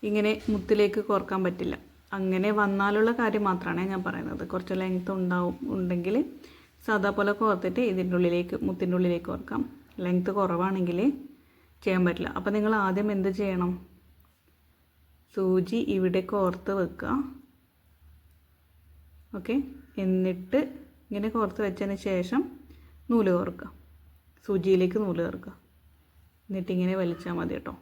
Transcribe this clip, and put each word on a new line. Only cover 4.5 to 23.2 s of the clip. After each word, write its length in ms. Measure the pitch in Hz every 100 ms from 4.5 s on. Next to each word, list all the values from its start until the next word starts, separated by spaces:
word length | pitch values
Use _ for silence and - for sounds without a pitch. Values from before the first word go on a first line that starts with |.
കുറച്ച് 240 | 185 180 185
ലെങ്ത് 300 | 185 185 180 190
ഉണ്ടാവും, 380 | 180 180 175 180 269 202
ഉണ്ടെങ്കിൽ 400 | 180 180 175 220 339 - - - - _ -
സാധാ 240 | 214 196 202
പോലെ 160 | 202 208
കോർത്തിട്ട് 400 | 220 190 185 180 247
ഇതിൻ്റെ 240 | 185 185 180
ഉള്ളിലേക്ക്, 380 | 180 175 175 - 190
മുത്തിൻ്റെ 280 | 180 180 180
ഉള്ളിലേക്ക് 280 | 180 175 -
കോർക്കാം. 300 | - - - - - - - 180
ലെങ്ത് 260 | 180 180 196
കുറവാണെങ്കിൽ 600 | 190 170 185 190 175 175 240 277 - - _ _ _ _
ചെയ്യാൻ 180 | - 185 180
പറ്റില്ല. 220 | 170 180 -
അപ്പം 140 | 185 208
നിങ്ങൾ 160 | 208 220 196
ആദ്യം 240 | 185 208 202
എന്ത് 140 | 190 190
ചെയ്യണം? 320 | 202 180 180 180 - - _ _ _ _ _ _ _ _ _ _ _ _ _ -
സൂചി 440 | 190 185 180 233 - 196
ഇവിടെ 240 | 185 185 185
കോർത്ത് 380 | 208 185 180 - 196
വെക്കുക. 320 | 175 - - 262 269 - - _ _ _ _ _ - - _ _ _ _ _ _ _ - - - - 208
ഓക്കെ, 160 | 180 254 269 - - - 190
എന്നിട്ട് 540 | 185 185 180 - 269 311 - - - _
ഇങ്ങനെ 200 | 202 214 226
കോർത്ത് 260 | 208 - 208
വെച്ചതിന് 320 | 196 196 196 202
ശേഷം 340 | 185 180 254 359 - - - - - -
നൂല് 200 | 233